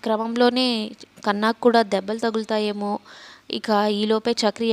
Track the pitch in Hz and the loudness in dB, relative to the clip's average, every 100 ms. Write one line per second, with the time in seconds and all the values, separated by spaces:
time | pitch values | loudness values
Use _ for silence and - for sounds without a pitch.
0 | 226 220 226 233 247 247 254 226 214 220 | -2 -2 -2 2 2 4 0 -2 -6 -10
1 | - - - 202 220 233 240 233 208 196 | -20 -6 -2 0 0 4 4 4 2 -2
2 | 190 226 233 220 214 214 208 208 202 208 | -4 -4 -2 -4 -2 -2 -2 -4 -4 -6
3 | - - - - _ - - 208 214 208 | -8 -20 -20 -20 _ -8 0 2 2 0
4 | 214 220 233 233 214 - 226 | 0 0 0 0 0 0 0